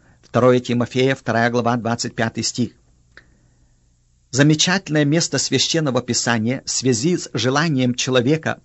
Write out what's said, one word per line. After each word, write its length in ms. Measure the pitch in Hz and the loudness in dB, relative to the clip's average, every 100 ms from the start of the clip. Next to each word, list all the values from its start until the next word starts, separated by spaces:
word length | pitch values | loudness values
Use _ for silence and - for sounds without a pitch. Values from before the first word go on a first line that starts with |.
| _ _ | _ _
Второе 380 | _ 120 123 123 | _ 2 4 4
Тимофея, 540 | 123 120 117 127 131 | 0 -2 -2 0 0
вторая 360 | 131 - 113 117 | 0 -2 0 2
глава, 260 | 120 117 123 | 0 0 -2
двадцать 380 | 110 120 117 | -2 -4 -4
пятый 280 | - 113 117 | -4 -4 -4
стих. 300 | 110 - 113 - _ _ _ _ - _ _ _ _ _ _ _ _ _ _ | -6 -4 -6 -6 _ _ _ _ -20 _ _ _ _ _ _ _ _ _ _
Замечательное 720 | 120 143 156 180 190 190 151 | 2 4 4 2 -2 -2 0
место 340 | 147 160 165 135 | 2 0 0 -2
Священного 640 | - 131 - 165 156 123 | -2 0 0 -2 0 -2
Писания 600 | - 117 - 120 110 131 | -2 -2 0 0 -2 -4
в 60 | - | -6
связи 460 | - 127 120 147 175 | -4 0 0 0 -2
с 120 | - | -4
желанием 640 | - 117 139 170 135 127 | -4 0 0 0 0 0
человека 680 | 120 - 127 120 156 123 - | -2 0 2 2 0 -2 -8